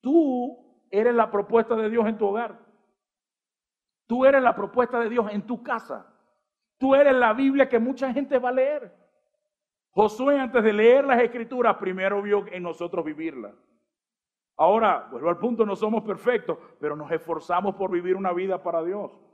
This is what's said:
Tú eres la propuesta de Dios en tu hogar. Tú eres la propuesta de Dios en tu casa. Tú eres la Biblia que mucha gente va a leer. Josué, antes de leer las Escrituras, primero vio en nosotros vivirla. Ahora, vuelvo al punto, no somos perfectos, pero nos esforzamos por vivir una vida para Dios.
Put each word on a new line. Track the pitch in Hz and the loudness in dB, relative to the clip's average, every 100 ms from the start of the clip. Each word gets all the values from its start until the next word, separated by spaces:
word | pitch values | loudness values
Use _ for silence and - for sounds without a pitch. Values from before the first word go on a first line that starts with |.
Tú | 240 330 294 254 247 247 _ _ _ | 4 2 4 -2 -6 -10 _ _ _
eres | 196 226 240 | 0 2 2
la | 220 | 0
propuesta | 202 196 233 226 226 | 0 0 0 0 -2
de | 220 | -2
Dios | 226 214 | 0 -2
en | 214 | 0
tu | 208 | -2
hogar. | 208 233 - _ _ _ _ _ _ _ _ _ _ _ _ _ _ _ | -2 -8 -12 _ _ _ _ _ _ _ _ _ _ _ _ _ _ _
Tú | 240 262 | 2 4
eres | 277 | 6
la | 247 | 2
propuesta | - 202 240 240 240 | 0 -4 -2 0 0
de | 226 | -2
Dios | 240 208 | -2 -2
en | 208 - | -4 -6
tu | 240 | -10
casa. | 240 233 - 117 - _ _ _ _ _ _ _ | -6 -8 -8 -16 -16 _ _ _ _ _ _ _
Tú | 262 | 2
eres | 269 285 262 | 6 6 6
la | 240 | 2
Biblia | 220 269 269 269 | 2 2 2 2
que | 233 | 2
mucha | 233 269 269 | 0 -2 -4
gente | 254 285 269 | -4 -2 -2
va | 247 | 0
a | |
leer. | 254 262 294 214 _ _ _ _ _ _ _ _ _ _ | 0 0 -2 -10 _ _ _ _ _ _ _ _ _ _
Josué, | - 214 214 269 285 | 0 0 2 0 0
antes | 262 247 | 2 2
de | 214 | 2
leer | 208 226 262 285 | 6 6 6 4
las | 240 | 2
Escrituras, | 233 240 233 254 233 - | 2 -2 -8 0 0 0
primero | 208 185 190 202 | -4 -2 -2 -2
vio | 202 202 196 | 0 -2 -2
en | 180 | -10
nosotros | 175 170 175 180 156 | -10 -8 -6 -6 -6
vivirla. | 151 160 135 104 107 _ _ _ _ _ _ _ _ _ - | -8 -10 -10 -16 -18 _ _ _ _ _ _ _ _ _ 0
Ahora, | 160 214 220 151 110 | 2 4 2 0 -4
vuelvo | 120 156 | -6 -4
al | 175 | -2
punto, | 233 226 208 | -2 0 -2
no | 196 | 0
somos | 214 220 | -2 -2
perfectos, | 214 220 233 240 - 160 - _ | -4 -4 -2 -2 -4 -10 -10 _
pero | 147 151 | -8 -8
nos | 147 | -6
esforzamos | 165 160 160 - 175 196 196 | -8 -6 -10 -4 -4 -2 -4
por | 190 | -4
vivir | 175 180 185 | -4 -2 -4
una | 190 | -2
vida | 180 190 180 | -4 -4 -6
para | 180 165 | -4 -4
Dios. | 165 202 175 _ _ | -4 -8 -10 _ _